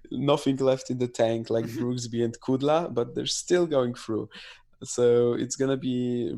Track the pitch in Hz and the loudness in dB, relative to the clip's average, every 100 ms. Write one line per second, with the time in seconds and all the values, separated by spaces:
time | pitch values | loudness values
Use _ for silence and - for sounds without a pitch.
0 | - 127 143 143 143 135 131 131 - 127 | -8 -2 2 2 2 2 2 2 -2 -2
1 | 123 - 113 113 110 113 113 113 120 123 | -2 2 2 2 0 -2 -2 -4 -4 -4
2 | 120 117 117 - - 131 143 156 175 120 | -4 -2 -2 -2 -2 0 2 0 0 -4
3 | 120 - 135 - - 180 170 139 123 117 | -4 -4 -4 -4 2 2 4 2 0 -2
4 | - 107 107 - - - _ - - - | -4 -6 -6 -12 -20 -20 _ -16 -6 2
5 | 120 120 120 117 120 - 135 135 131 123 | 4 6 4 2 -2 -2 0 0 -2 -2
6 | 123 120 120 | -2 -2 -4